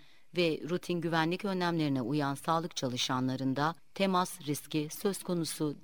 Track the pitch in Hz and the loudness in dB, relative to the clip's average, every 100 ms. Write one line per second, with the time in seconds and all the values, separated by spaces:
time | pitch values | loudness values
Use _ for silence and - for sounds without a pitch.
0 | - - - 165 170 151 147 175 - 175 | -20 -20 -10 2 2 2 -2 -4 -2 -2
1 | 160 160 160 185 202 185 175 170 151 135 | 2 2 2 2 0 0 2 2 2 2
2 | 113 151 139 139 - 165 165 - 131 123 | 0 0 0 -2 0 0 0 -4 -4 -2
3 | - 131 131 131 135 131 147 170 - - | 0 0 0 0 0 2 0 -2 -10 -2
4 | 196 180 180 - 147 143 - 156 151 - | 2 2 0 -4 -4 -4 -2 -2 -2 -2
5 | 208 190 - 175 156 - 151 139 | -2 -2 -2 -2 -2 -2 -2 -2